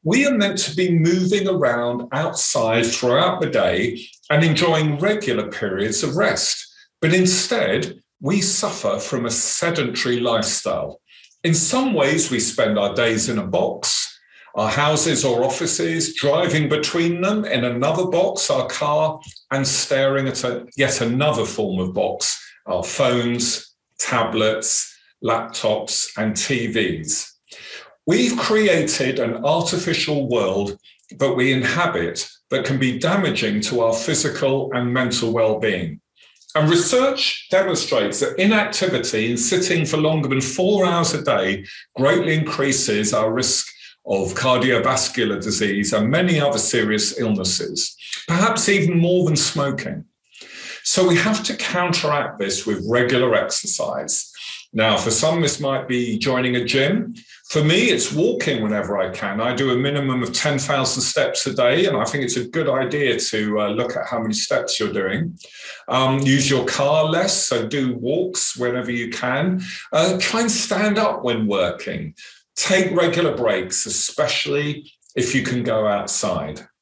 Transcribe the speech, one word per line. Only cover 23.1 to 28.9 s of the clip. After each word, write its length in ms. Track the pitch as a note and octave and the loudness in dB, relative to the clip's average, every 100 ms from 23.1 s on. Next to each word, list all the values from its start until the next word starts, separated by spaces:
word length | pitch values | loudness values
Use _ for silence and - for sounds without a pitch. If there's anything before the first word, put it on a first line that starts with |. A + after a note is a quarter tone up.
| A#2+ A#2+ A#2+ - - - _ _ - | 2 0 0 -2 -2 -8 _ _ -6
tablets, 960 | - A#2 A2 A2 G#2+ A2 - - - - _ _ | -2 0 0 2 0 2 2 0 -2 -10 _ _
laptops, 880 | A2+ F#2+ A2+ - A2 G#2 - - - - | -2 -2 -4 -2 0 0 0 -2 -2 -2
and 180 | A2 G#2 | -2 0
T 300 | - B2+ A2+ | 0 0 0
Vs. 680 | A2+ F2+ D#2+ D#2 - - _ _ - - - - _ - | 0 0 -2 -2 -4 -4 _ _ -20 -18 -18 -20 _ 0
We've 320 | G#3 B3 - | 2 2 0
created 840 | - G#3+ G#3 E3 D3 | 2 2 4 4 2